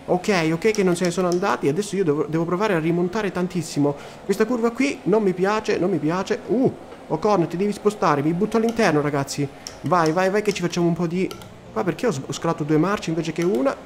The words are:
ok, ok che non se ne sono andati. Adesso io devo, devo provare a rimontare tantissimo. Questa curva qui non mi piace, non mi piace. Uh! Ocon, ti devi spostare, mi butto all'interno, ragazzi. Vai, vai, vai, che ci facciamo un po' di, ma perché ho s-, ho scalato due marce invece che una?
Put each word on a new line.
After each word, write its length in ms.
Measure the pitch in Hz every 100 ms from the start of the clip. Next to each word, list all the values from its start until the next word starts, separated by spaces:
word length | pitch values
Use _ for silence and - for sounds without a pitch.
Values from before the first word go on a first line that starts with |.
ok, 460 | - 175 196 190 160
ok 180 | 165 220
che 120 | 214
non 120 | 185
se 100 | 175
ne 60 | 180
sono 180 | 165 180
andati. 400 | 175 202 - 139
Adesso 280 | 160 208 190
io 80 |
devo, 220 | 175 147 151
devo 160 | 160
provare 300 | 170 180 214
a 40 | 175
rimontare 540 | 160 175 180 220 202
tantissimo. 600 | 180 180 180 151 143 143 143 - -
Questa 220 | - 202
curva 280 | 220 247 226
qui 260 | 233 277 -
non 180 | 160 214
mi 100 | 202
piace, 460 | 170 190 214 214 202
non 100 | 180
mi 100 | 170
piace. 420 | 147 180 - - -
Uh! 220 | 220 247 - - - -
Ocon, 340 | 156 214 196 156
ti 120 | 170
devi 140 | 208
spostare, 500 | 202 208 208 180 143
mi 100 | 147
butto 240 | 170 214 226
all'interno, 460 | 226 226 202 151
ragazzi. 440 | 147 143 139 - 139 - - -
Vai, 300 | 143 175 156
vai, 180 | 170 190
vai, 100 | 208
che 140 | 208
ci 80 | 196
facciamo 240 | 175 175 170
un 80 |
po' 120 | 170 170
di, 220 | 180 185 - - - -
ma 100 | 220
perché 220 | 190 156 247
ho 40 |
s-, 120 | 139 -
ho 60 |
scalato 320 | - 165 165
due 140 | 151 151
marce 320 | 175 214 -
invece 220 | 165 165
che 100 | 160
una? 340 | 175 226 269 -